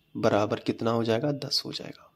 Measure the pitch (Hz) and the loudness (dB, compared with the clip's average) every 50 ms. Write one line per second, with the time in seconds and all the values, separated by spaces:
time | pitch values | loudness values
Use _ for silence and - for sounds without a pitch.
0 | _ _ - 120 107 - 113 101 107 107 117 - - - 110 - 117 113 117 117 | _ _ -4 0 2 4 4 4 2 2 0 -2 -2 -2 -2 0 0 0 2 2
1 | 117 113 110 113 147 147 143 131 - 131 - - - - - - - - - - | 2 2 2 2 2 0 -2 -4 -4 -4 -4 -4 -4 -4 -10 -10 -10 -12 -14 -16
2 | - - _ | -20 -20 _